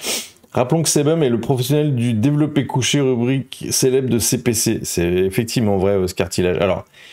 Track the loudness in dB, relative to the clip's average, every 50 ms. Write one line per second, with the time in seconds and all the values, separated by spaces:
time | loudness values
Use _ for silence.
0 | -8 -6 -6 -6 -8 -12 -18 _ -20 _ -2 -2 0 2 2 0 0 0 0 2
1 | 2 2 2 2 2 2 0 0 0 -2 -2 -2 0 0 0 2 2 0 0 0
2 | 0 0 0 2 2 2 2 2 0 0 0 -2 -2 0 -2 -2 -2 0 0 2
3 | 2 2 2 0 0 0 0 -2 -4 -6 -12 -12 -8 -6 -2 0 2 2 2 2
4 | 2 0 0 0 0 0 -2 0 0 -2 -2 0 0 0 -2 -2 -4 -4 -4 -2
5 | 0 0 2 2 0 0 0 -2 -2 -2 -2 0 0 2 2 2 2 2 2 2
6 | 0 -2 -2 -2 -4 -2 0 0 0 0 2 2 2 0 0 -2 -6 -12 _ -20
7 | -20 -20